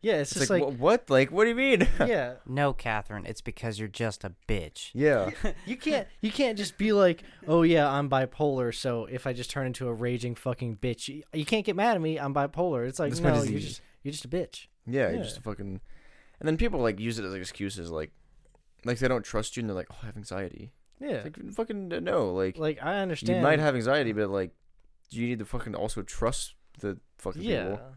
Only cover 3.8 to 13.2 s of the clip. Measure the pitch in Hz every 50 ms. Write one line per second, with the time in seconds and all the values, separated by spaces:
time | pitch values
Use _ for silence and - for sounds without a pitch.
3.8 | 110 104 98 - 117 113 104 - - 98 85 _ _ - 110 98 82 76 - -
4.8 | - - - 117 143 151 143 113 95 92 - - - 208 - - - 190 247 254
5.8 | - 311 302 262 196 - - - - 214 208 - 285 247 220 202 208 165 - -
6.8 | 196 220 214 202 196 180 165 - - - - - - 160 156 170 165 170 170 160
7.8 | 147 143 135 143 143 135 139 131 131 127 - - 151 147 135 131 123 120 117 -
8.8 | - 135 120 117 110 - 127 127 - 135 127 120 120 - - 135 135 127 123 -
9.8 | 131 120 117 110 120 123 123 120 120 123 117 - - 131 123 - 127 120 110 101
10.8 | - 127 117 - - - 135 151 - _ - 156 151 143 226 220 202 220 185 180
11.8 | 202 240 226 185 160 156 160 151 139 139 139 143 139 143 - 160 180 180 151 123
12.8 | 117 127 131 - 160 139 123 170